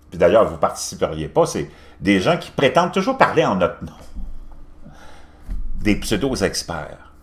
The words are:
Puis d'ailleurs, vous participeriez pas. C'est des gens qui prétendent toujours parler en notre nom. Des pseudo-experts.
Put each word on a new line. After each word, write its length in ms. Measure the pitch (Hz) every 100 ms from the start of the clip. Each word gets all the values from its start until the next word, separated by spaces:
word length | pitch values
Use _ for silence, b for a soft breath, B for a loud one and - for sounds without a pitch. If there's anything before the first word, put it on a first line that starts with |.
| -
Puis 80 | 170
d'ailleurs, 320 | 180 190 104
vous 60 | 85
participeriez 720 | 98 - - 82 76 78 73
pas. 180 | 156 160
C'est 240 | - 76 b b b
des 220 | 151 95
gens 160 | 110 175
qui 120 | -
prétendent 440 | - - 165 180
toujours 240 | 196 208 254
parler 260 | - 156
en 120 | 143 95
notre 280 | 85 -
nom. 80 | - - - - - - - - - - - b b b b b b - - -
Des 160 | 107 101
pseudo-experts. 1120 | - 104 135 120 92 - - 80 73 - - -